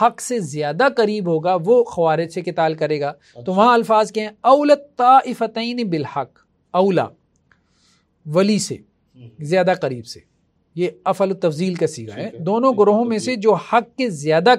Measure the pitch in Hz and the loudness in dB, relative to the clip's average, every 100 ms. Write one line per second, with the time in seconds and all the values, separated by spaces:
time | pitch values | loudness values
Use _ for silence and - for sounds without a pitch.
0 | 214 202 - 240 151 151 147 160 277 262 | 0 0 -6 -6 -6 -6 -4 0 0 2
1 | 214 214 175 160 175 185 170 247 233 180 | 0 0 -2 -2 0 -2 2 2 2 0
2 | 165 156 165 185 170 170 160 156 151 151 | 0 0 -4 -6 -8 -2 -2 -2 -4 -2
3 | 143 - _ 120 123 190 233 233 220 214 | -6 -8 _ -12 -4 2 4 4 2 0
4 | 208 220 214 - 233 285 294 285 - - | 0 -4 -8 -2 2 4 4 2 0 0
5 | 247 262 247 - 226 226 233 247 214 160 | 4 6 4 -6 -6 -4 -8 -6 -4 -4
6 | 135 147 127 _ _ _ _ 180 196 165 | -4 -8 -8 _ _ _ _ 0 2 0
7 | 110 _ _ _ _ _ _ _ _ _ | -2 _ _ _ _ _ _ _ _ _
8 | _ _ 151 165 202 202 - 117 _ _ | _ _ -4 0 2 0 -4 -10 _ _
9 | _ 123 117 - 147 185 180 185 135 123 | _ _ -20 -14 -2 0 2 0 -2 -8
10 | 113 - _ _ _ _ _ 165 175 - | -14 -20 _ _ _ _ _ -4 -4 -4
11 | 190 185 190 190 175 147 185 165 156 123 | -4 -2 -2 0 -4 -2 -4 -2 -4 -4
12 | 110 107 190 - 170 226 262 208 202 214 | -14 -12 -12 -8 -4 0 0 4 4 4
13 | 233 214 254 240 214 175 - 233 - - | 0 -2 -4 0 2 0 2 -2 -2 -6
14 | 247 151 151 160 196 | -6 -4 0 2 4